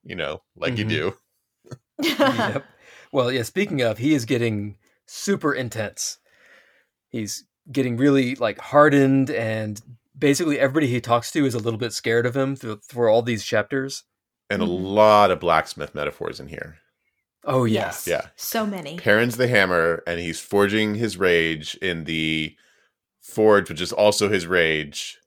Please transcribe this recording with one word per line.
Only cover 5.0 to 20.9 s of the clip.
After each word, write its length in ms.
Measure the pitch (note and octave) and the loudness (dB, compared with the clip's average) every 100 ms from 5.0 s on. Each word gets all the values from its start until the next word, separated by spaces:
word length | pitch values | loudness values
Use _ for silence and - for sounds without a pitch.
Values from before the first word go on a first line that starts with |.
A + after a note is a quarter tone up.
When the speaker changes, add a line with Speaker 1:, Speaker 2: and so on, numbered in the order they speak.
| _ | _
Speaker 2:
super 460 | - G#3 G3 D3+ | -10 -4 -2 -2
intense. 680 | C3 B2 A2+ G#2 - - - _ _ _ _ _ _ _ _ _ | -2 -6 -6 -8 -8 -10 -10 _ _ _ _ _ _ _ _ _
He's 340 | A#2 G#2 - _ _ - | -10 -8 -10 _ _ -6
getting 240 | C3+ B2+ A#2 | -2 -2 2
really, 380 | C#3+ C3+ B2 | 4 4 2
like, 240 | C3 A2+ G2+ | -2 -4 -4
hardened, 720 | - C#3+ D3+ C#3 C3+ C3+ C3 | 2 6 6 6 6 4 2
and 500 | A2+ A2+ A2 G#2+ G#2 - A#2+ _ - | -2 -4 -4 -6 -10 -14 -20 _ -2
basically 400 | C#3+ C#3 E3+ D3 | 0 2 0 0
everybody 260 | C3+ C#3+ C#3 | 2 2 0
he 140 | B2 | -2
talks 300 | A#2+ A#2+ - | 0 0 0
to 120 | E3 C#3 | -2 0
is 80 | |
a 40 | A#2 | 0
little 200 | A2 A2 | -4 -4
bit 140 | A#2 | -6
scared 340 | - A#2 A#2 A#2+ | -4 0 0 0
of 100 | C3 | -2
him 180 | C3+ C3+ | -4 -4
through, 240 | A2+ G#2+ _ | -8 -12 _
through 220 | B2 A#2 | 0 4
all 120 | A2+ | 4
these 220 | A#2 A2+ | 2 -4
chapters. 600 | - G#2+ G#2 C3+ C3+ - _ _ _ _ _ | -2 -2 -2 -4 -6 -10 _ _ _ _ _
Speaker 1:
And 120 | G2+ | -2
a 40 | F2 | -2
Speaker 3:
Mm-hmm. 180 | F2+ | -2
Speaker 1:
lot 460 | F#2+ G2+ G#2+ G#2+ G2+ | -2 6 8 8 6
of 100 | F2 | 4
blacksmith 540 | F2 D#2+ - - D2 | 2 2 0 -10 -10
metaphors 440 | D2+ D2 - E2 C2+ | -6 -8 -6 -10 -10
in 80 | C#2 | -14
here. 280 | - - - _ _ _ _ _ _ | -14 -16 -18 _ _ _ _ _ _
Speaker 2:
Oh, 200 | - C3 | -2 0
yeah. 220 | A#2 G#2+ F#2 | 0 0 -4
Speaker 3:
Yes. 200 | - F2 | -8 -4
Speaker 1:
Yeah. 200 | D#2+ - - | -4 -4 -12
Speaker 3:
So 300 | - A#3 G#3+ | -8 -6 -6
many. 320 | G3 - E3+ | -8 -12 -6
Speaker 1:
Perrin's 380 | - G#2 B2 A#2 | 0 2 0 0
the 100 | B2 | 2
hammer, 540 | A#2 F#2 F2+ E2 E2 - | 2 4 2 0 -2 -4
and 140 | F2 | -6
he's 200 | F2 D#2+ | -6 -8
forging 540 | - G2+ G2+ G#2+ G#2+ | -2 2 2 2 -2